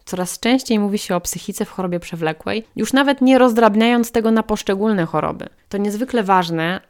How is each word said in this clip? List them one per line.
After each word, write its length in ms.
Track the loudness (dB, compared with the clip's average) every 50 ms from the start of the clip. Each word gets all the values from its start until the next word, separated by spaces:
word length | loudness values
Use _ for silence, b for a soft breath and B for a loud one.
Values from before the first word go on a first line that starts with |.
| _
coraz 340 | -10 -6 -6 -6 -6 -6 -4
częściej 400 | -2 0 0 0 0 0 0 0
mówi 180 | 0 0 -2
się 180 | -4 -4 -2 -4
o 60 | -4
psychice 440 | -4 -6 -10 -10 -10 -10 -8 -8 -8
w 40 | -8
chorobie 300 | -8 -8 -6 -4 -6 -6
przewlekłej, 680 | -8 -8 -8 -6 -4 -4 -4 -6 -6 -6 -6 -6 -8 _ -6
już 180 | -6 -4 0 0
nawet 280 | 2 2 2 2 2
nie 160 | 4 6 6
rozdrabniając 720 | 6 6 6 6 6 4 4 6 4 2 4 2 2 0 0
tego 200 | 0 0 2 2
na 120 | 2 2 0
poszczególne 640 | -2 -4 -4 -2 -2 -2 0 0 0 0 0 -2
choroby. 440 | -2 -2 -2 -2 -4 -6 -8 -12 -16 _ _ _ -8
To 80 | -6
niezwykle 460 | -4 -2 -2 -2 -4 -4 -2 -2 0 2
ważne, 580 | 2 2 2 2 0 -2 -2 -2 -2 -4 -6 -8 _